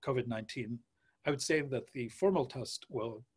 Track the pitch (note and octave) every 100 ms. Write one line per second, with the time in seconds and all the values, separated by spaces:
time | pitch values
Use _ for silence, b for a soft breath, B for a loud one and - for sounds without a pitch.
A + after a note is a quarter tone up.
0 | - B2+ B2 A2+ A2 - A2 A#2 _ _
1 | _ _ - D3 - D#3 C#3+ C3 - C#3
2 | A#2 - G3 F#3 B2+ C#3 A2+ - - C3
3 | A2 A2+ B2